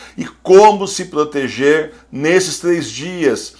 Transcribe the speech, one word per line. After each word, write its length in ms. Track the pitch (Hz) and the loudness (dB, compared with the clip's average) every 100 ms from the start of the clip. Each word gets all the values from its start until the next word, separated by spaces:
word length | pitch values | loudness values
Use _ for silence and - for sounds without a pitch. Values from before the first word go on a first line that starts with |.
| - - | -20 -14
e 80 | |
como 640 | - - - 190 214 202 196 | -14 -8 4 6 6 4 -4
se 160 | - | -8
proteger 880 | 180 151 151 143 131 104 139 156 156 - _ | -8 -4 -4 -4 -6 -2 0 0 -2 -12 _
nesses 480 | 131 151 185 180 147 | -6 0 0 0 -6
três 300 | 175 170 127 | -2 -2 -4
dias. 680 | 113 160 180 147 110 - | -12 -12 -4 -2 -2 -8